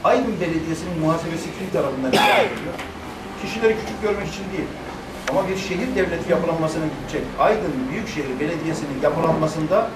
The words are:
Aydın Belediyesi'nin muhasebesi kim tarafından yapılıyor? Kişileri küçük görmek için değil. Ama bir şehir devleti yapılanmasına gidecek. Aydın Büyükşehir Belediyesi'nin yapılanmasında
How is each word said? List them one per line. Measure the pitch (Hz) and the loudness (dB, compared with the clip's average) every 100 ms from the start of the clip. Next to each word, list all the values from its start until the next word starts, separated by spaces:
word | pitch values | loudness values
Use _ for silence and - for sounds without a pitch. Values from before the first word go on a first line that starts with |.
Aydın | 180 254 240 185 | 4 4 2 -2
Belediyesi'nin | 170 160 160 160 180 170 | 0 0 -2 -4 -4 0
muhasebesi | 156 160 170 165 | 2 2 0 -4
kim | 156 - 190 | -6 -6 -2
tarafından | 165 139 131 131 | 0 0 0 2
yapılıyor? | - - - 508 - - - - - - - - - | 4 6 6 4 0 -6 -6 -8 -10 -12 -12 -12 -8
Kişileri | 190 220 226 220 | -6 2 4 2
küçük | - 220 | -2 -4
görmek | 208 202 196 | -2 0 -2
için | - 190 185 | -6 -6 -4
değil. | 151 - - - - - - | -4 -6 -10 -10 -10 -8 0
Ama | 175 190 | 0 2
bir | 190 | -2
şehir | - 180 254 196 | -2 -2 0 0
devleti | 180 170 - | 0 0 2
yapılanmasına | 170 170 160 160 160 156 | 2 4 2 0 0 -2
gidecek. | 143 - 151 131 - | -4 -4 -4 -4 2
Aydın | 156 - - 127 - | 4 4 2 -2 -2
Büyükşehir | 208 220 156 135 127 | -4 -4 -4 -4 -2
Belediyesi'nin | 156 165 156 160 143 135 | -2 -2 -2 -2 -4 0
yapılanmasında | 147 165 160 156 156 160 156 196 233 | 2 2 2 4 2 0 2 2 2